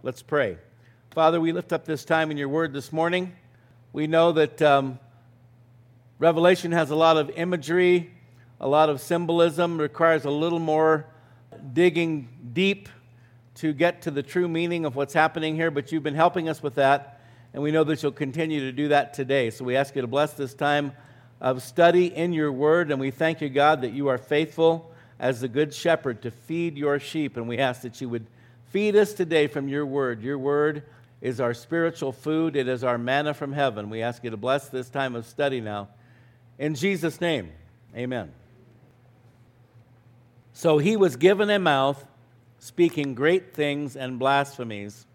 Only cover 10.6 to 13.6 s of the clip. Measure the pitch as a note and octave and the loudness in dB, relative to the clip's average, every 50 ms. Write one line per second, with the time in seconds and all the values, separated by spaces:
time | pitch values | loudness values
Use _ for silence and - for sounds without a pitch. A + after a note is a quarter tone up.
10.6 | E3 D#3 D#3 D#3 D#3+ D#3 D#3 D3+ D3+ - - - - _ - _ - _ - - | 0 0 2 2 4 4 2 2 -2 -10 -20 -20 -20 _ -20 _ -20 _ -20 -18
11.6 | - C3+ A#2+ D3+ F3+ F3+ D#3 E3 E3+ E3 D#3+ D3 B2+ A#2+ B2 - A#2+ A#2+ A#2 E3 | -16 -6 0 4 4 4 4 2 -2 -2 -2 -6 -8 -12 -18 -18 -16 -6 -2 0
12.6 | F#3+ G3 G3+ G3 - - - - _ _ _ _ _ _ _ _ _ _ _ - | 0 0 0 -2 -8 -20 -20 -20 _ _ _ _ _ _ _ _ _ _ _ -4